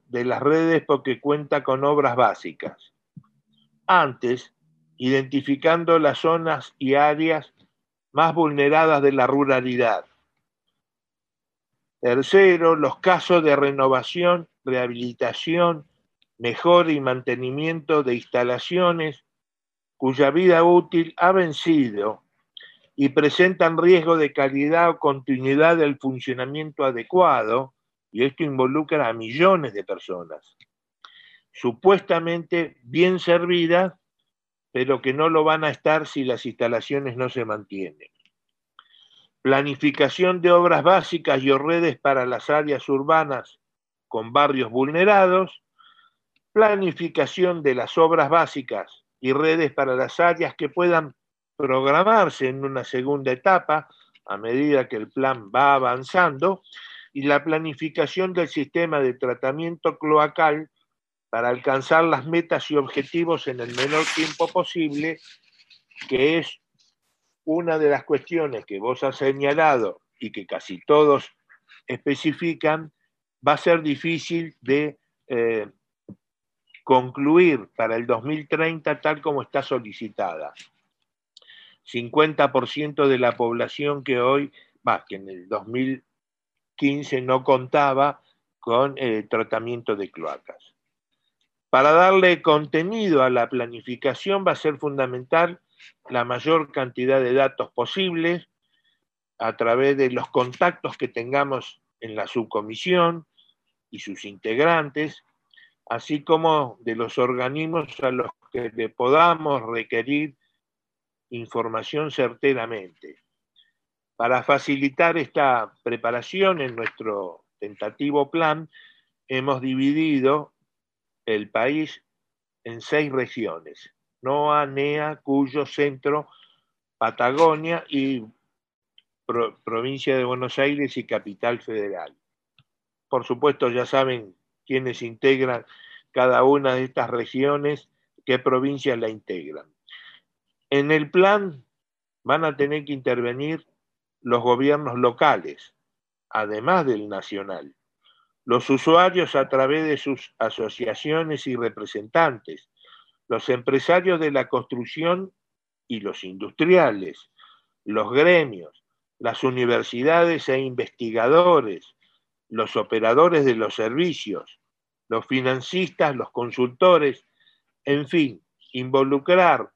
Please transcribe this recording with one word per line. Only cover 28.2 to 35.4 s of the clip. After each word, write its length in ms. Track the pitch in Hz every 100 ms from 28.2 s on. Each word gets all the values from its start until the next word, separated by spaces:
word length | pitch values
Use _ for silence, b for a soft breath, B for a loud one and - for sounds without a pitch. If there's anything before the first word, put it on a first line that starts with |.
esto 180 | 135 135
involucra 680 | 156 131 127 143 151 156 120
a 40 |
millones 600 | 113 113 131 180 185 139
de 120 | 101
personas, 720 | 95 92 - 90 82 76 _ _ _ _ _ _ B B B B B
supuestamente 1300 | - - 117 285 294 - 170 165 170 165 175 160 -
bien 380 | 120 139 180 185
servidas, 720 | 175 170 175 175 165 175 185 - _ _ _ _ _ _ _
pero 280 | 123 127 131
que 140 | 131
no 140 | 135 160
lo 160 | 160